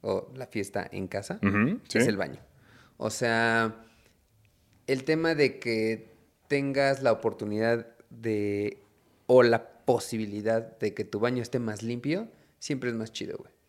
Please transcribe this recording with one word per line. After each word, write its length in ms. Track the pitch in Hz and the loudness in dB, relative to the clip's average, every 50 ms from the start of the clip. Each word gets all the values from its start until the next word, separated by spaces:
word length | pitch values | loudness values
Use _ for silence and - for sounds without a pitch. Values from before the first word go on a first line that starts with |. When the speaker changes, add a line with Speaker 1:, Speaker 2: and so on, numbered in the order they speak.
| - | -2
Speaker 1:
o 280 | 104 98 95 - - 127 | -2 -4 -4 -4 -8 -14
la 120 | 131 127 | -16 -16
fiesta 400 | - - 113 98 - - 101 90 - | -8 -6 -6 -6 -4 -6 -6 -6 -6
en 160 | - 98 95 92 | -8 -8 -8 -6
casa 300 | - 101 107 - - 214 - | -6 -8 -6 -6 -8 -2 0
Speaker 2:
Ujú, 380 | 101 101 104 107 135 196 262 - - | 0 2 2 2 0 0 -4 -8 -4
sí. 100 | - 110 | 2 2
Speaker 1:
es 100 | 120 127 | 2 2
el 80 | 107 | 2
baño. 240 | 95 95 71 67 - - _ _ _ _ _ - - - _ _ | -2 -4 -6 -8 -14 -18 _ _ _ _ _ -20 -20 -20 _ _
O 120 | _ - 110 | _ -6 -6
sea, 640 | - - 127 117 113 113 117 117 113 113 113 110 110 - - - _ _ _ _ _ _ _ _ _ _ _ _ _ _ _ _ _ _ _ | -4 -2 -2 0 2 2 2 2 2 2 2 0 -2 -6 -20 -20 _ _ _ _ _ _ _ _ _ _ _ _ _ _ _ _ _ _ _
el 180 | - 135 135 131 | -4 -2 -2 0
tema 300 | 156 156 160 165 165 165 | -2 0 0 2 0 2
de 240 | 147 147 127 - - | 4 2 2 2 -2
que 540 | - 123 113 113 110 110 113 110 107 - - _ _ _ _ _ _ _ | -4 -2 0 0 0 0 -2 -4 -8 -18 -20 _ _ _ _ _ _ _
tengas 540 | 147 139 139 139 139 139 139 139 139 131 135 | -2 0 0 0 0 2 2 2 2 2 2
la 100 | 127 113 | 2 2
oportunidad 760 | 110 - 113 101 - 107 104 104 107 110 117 117 117 113 - - _ - _ | 2 2 -4 -2 -2 -6 -4 -2 0 2 2 2 0 -2 -8 -18 _ -20 _
de, 720 | - 117 113 117 110 104 104 101 101 101 104 104 - - - _ _ _ _ _ _ _ _ | -20 -8 -4 -4 -2 -2 -2 -2 -2 -2 -2 -4 -6 -8 -20 _ _ _ _ _ _ _ _
o 160 | _ 123 127 120 | _ 8 8 10
la 280 | 120 117 113 - - - - _ | 8 6 4 2 -4 -20 -10 _
posibilidad 920 | - 127 113 - - - 113 110 104 101 104 104 110 113 113 113 - - - | 2 2 2 0 -4 -6 -6 -6 -6 -6 -4 0 0 0 0 0 -4 -10 -4
de 140 | - 107 - | -4 -4 -2
que 100 | - 107 | -4 -8
tu 160 | - - 101 | -6 -2 0
baño 200 | 107 120 123 127 117 | 0 0 0 0 -4
esté 160 | 110 - 127 | -2 -4 -4
más 240 | 120 110 107 107 110 | -2 -2 -6 -6 -6
limpio, 460 | 113 120 120 123 139 156 190 226 226 - _ _ _ _ _ | -6 -6 -4 -2 -2 -2 -2 -4 -8 -14 _ _ _ _ _
siempre 320 | - - 147 131 127 123 | -8 -6 -6 -4 -4 -4
es 60 | 117 | -4
más 160 | 113 110 113 - | -4 -6 -8 -8
chido, 260 | - - - - - | -10 -8 -8 -8 -10
güey. 140 | - - _ _ _ | -12 -16 _ _ _